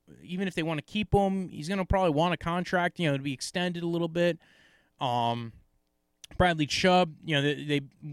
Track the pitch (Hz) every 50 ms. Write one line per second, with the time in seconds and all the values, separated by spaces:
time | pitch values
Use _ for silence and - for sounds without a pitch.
0 | _ - 76 64 73 101 175 180 196 190 - - 160 160 165 147 - - - 214
1 | 214 - - 202 196 196 190 190 185 165 - - 147 156 196 196 185 - - 190
2 | 190 175 147 143 165 180 170 - - 170 170 180 175 - - 180 175 175 - -
3 | 175 156 139 139 135 147 135 - - - - 185 180 180 175 175 170 170 170 170
4 | 170 170 160 175 175 175 165 165 _ _ _ _ _ _ _ _ _ _ _ -
5 | 139 131 120 120 117 117 117 117 117 113 110 - _ _ _ _ _ _ _ _
6 | _ _ _ _ - - - - 185 180 170 156 151 135 - - - 185 180 180
7 | 180 170 151 - - 156 156 143 139 147 147 131 143 147 147 143 139 135 _ _
8 | - 151